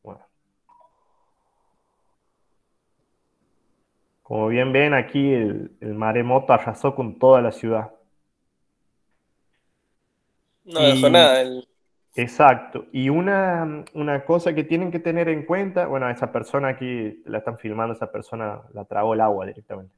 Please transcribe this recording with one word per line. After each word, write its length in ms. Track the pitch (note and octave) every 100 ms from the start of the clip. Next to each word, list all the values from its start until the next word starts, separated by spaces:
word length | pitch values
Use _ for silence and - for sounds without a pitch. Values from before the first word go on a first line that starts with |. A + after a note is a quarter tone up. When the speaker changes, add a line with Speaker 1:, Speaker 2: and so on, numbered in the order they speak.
Speaker 1:
Bueno. 180 | G#2+ - _ _ _ _ _ _ _ _ _ _ _ _ _ _ _ _ _ _ _ _ _ _ _ _ _ _ _ _ _ _ _ _ _ _ _ _ _ _ _ _
Como 240 | _ A2 A2
bien 260 | A#2+ B2+
ven, 200 | C3 D3
aquí 400 | C#3 A#2+ C#3+ C#3
el, 380 | C3 G#2+ G#2 - _
el 140 | A#2
maremoto 580 | G#2+ A2 A#2 A#2+ B2+ C3
arrasó 420 | A#2+ - G#2+ C#3 C3+
con 240 | A#2 -
toda 220 | B2+ C3
la 100 | A#2
ciudad. 420 | - A2+ A2 G#2+ - _ _ _ _ _ _ _ _ _ _ _ _ _ _ _ _ _ _ _ _ _ _ _ _ _ _ G3
Speaker 2:
No 140 | E3
dejó 260 | D3 C3 C#3+
Speaker 1:
Y 40 |
Speaker 2:
nada, 300 | F3 D#3 C3
el 260 | C3 B2+ - _ _ _ _ -
Speaker 1:
exacto. 720 | A#2+ - - A#2+ - A#2+ -
Y 180 | C3 C3
una, 760 | D#3 F#3 G3 F#3+ E3+ D#3+ D3+ D3
una 320 | D#3+ D3 C#3+ C#3
cosa 300 | E3+ E3+ D#3
que 80 |
tienen 260 | D#3 E3 F3+
que 100 | E3+
tener 300 | E3+ E3 E3
en 160 | D#3+ C#3+
cuenta, 400 | F3+ G3 F#3+ F3
bueno, 240 | C3+ B2+
esa 220 | A#2+ B2
persona 380 | A#2+ A2 C#3 C3+
aquí, 520 | B2+ B2+ A#2+ G#2+ G#2+ -
la 140 | G#2+
están 200 | A#2 A2+
filmando, 340 | A2 G#2+ A2+
esa 180 | A2+ A2+
persona 500 | A2 - A2+ G#2+ G#2 -
la 120 | G#2 G2+
tragó 280 | G#2 A2
el 80 | A2
agua 240 | A2 G2 F#2+
directamente. 480 | G2 _ G2+ F#2